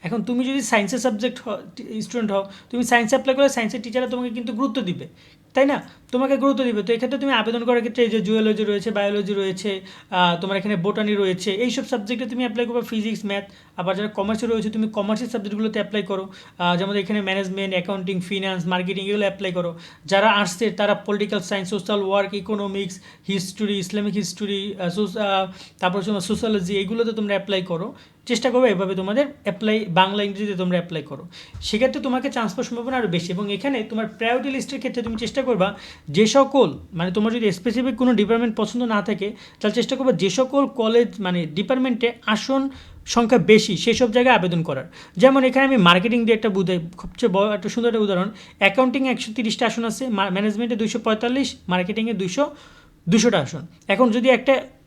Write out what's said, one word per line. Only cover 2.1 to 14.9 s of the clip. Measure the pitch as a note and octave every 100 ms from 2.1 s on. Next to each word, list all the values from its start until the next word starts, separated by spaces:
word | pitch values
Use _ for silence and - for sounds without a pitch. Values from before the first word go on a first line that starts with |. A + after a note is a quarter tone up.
| B3 G#3+
হও, | G3 G3 - -
তুমি | A#3+
সায়েন্স | A#3+ A#3+ A3+
অ্যাপ্লাই | C4+ C4 C4
করলে | C#4
সায়েন্সের | C4+ A3 B3
টিচাররা | A#3 A#3+ B3+
তোমাকে | B3 B3
কিন্তু | A3+ A#3
গুরুত্ব | G#3+ C4+ -
দিবে, | F#3 C3+ B2+ - - _ _
তাই | - C4+
না? | A#3+ - - -
তোমাকে | B3 C4+ C#4
গুরুত্ব | C#4 C4+
দিবে। | B3 G#3
তো | F#3+
এক্ষেত্রে | A#3 A#3+ C4
তুমি | C#4
আবেদন | A#3+ A3 A#3 A#3
করার | A#3+
ক্ষেত্রে | A3+ A#3
এই | A#3
যে | A3
জুওলজি | F3+ A3 A3 G#3+
রয়েছে, | G#3 G#3 G#3
বায়োলজি | G3+ G3+ G#3 G3
রয়েছে, | G3+ F#3+ F#3 G#3 F#3+ F#3 - -
আহ, | F#3 F3 E3+
তোমার | F#3+ G3
এখানে | G3 G3+
বোটানি | F#3 G#3 G#3+ G#3
রয়েছে, | F#3+ F3+ G#3
এইসব | F#3+ B3 C4 -
সাবজেক্টে | A#3+ G3+ B3 B3+
তুমি | A#3+
অ্যাপ্লাই | B3 G#3+ A#3+
করবে, | A#3+
ফিজিক্স, | - A3+ G#3 G#3+ G#3
ম্যাথ। | G3+ G3 - - -
আবার | F3+ F#3
যারা | G#3+
কমার্সে | G#3+ G3 G#3+ A#3+
রয়েছে, | A3+ G#3+
তুমি | A3
কমার্সের | G#3+